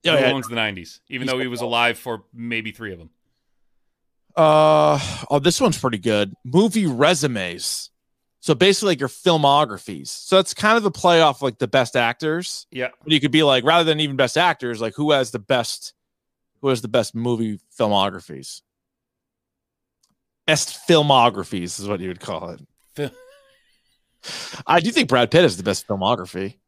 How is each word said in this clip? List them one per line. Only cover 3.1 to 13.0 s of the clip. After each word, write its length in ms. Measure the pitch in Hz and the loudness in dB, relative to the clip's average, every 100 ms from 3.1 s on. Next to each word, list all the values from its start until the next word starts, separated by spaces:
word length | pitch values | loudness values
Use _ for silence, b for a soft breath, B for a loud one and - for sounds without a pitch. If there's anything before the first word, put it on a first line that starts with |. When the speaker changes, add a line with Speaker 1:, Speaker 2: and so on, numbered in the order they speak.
| _ _ _ _ _ _ _ _ _ _ _ _ - | _ _ _ _ _ _ _ _ _ _ _ _ 2
Speaker 1:
Uh, 640 | 156 156 156 156 151 147 B B - | 4 6 6 4 4 0 B B -2
oh, 80 | 143 | 0
this 220 | 151 - | 0 2
one's 180 | 247 - | 0 0
pretty 200 | 131 110 | -4 -2
good. 360 | 113 104 101 - | -2 0 -2 -8
Movie 420 | 127 156 220 220 180 | -2 2 2 0 -2
resumes. 1040 | 120 147 165 143 113 90 87 - - - _ _ _ _ _ | 2 2 2 -2 -4 -6 -8 -10 -10 -12 _ _ _ _ _
So 140 | - | -2
basically, 340 | 127 190 196 208 | 2 4 4 0
like, 80 | 151 | -2
your 80 | 135 | -4
filmographies. 1000 | - 180 160 143 143 135 98 - 82 69 | -2 0 2 4 4 2 -6 -14 -14 -14
So 300 | - - 190 | -14 0 2
it's 160 | 185 | 2
kind 220 | - 214 226 | -2 2 2
of 60 | |
the 60 | 208 | 0
playoff, 500 | - 180 170 156 131 | 0 4 6 4 2
like, 160 | 139 104 | -6 -4
the 80 | 104 | -2
best 300 | 135 120 127 | 0 0 0
actors. 720 | 117 120 156 165 180 - - | -2 -2 -6 -6 -8 -14 -14
Speaker 2:
Yeah. 180 | 131 123 _ | -10 -10 _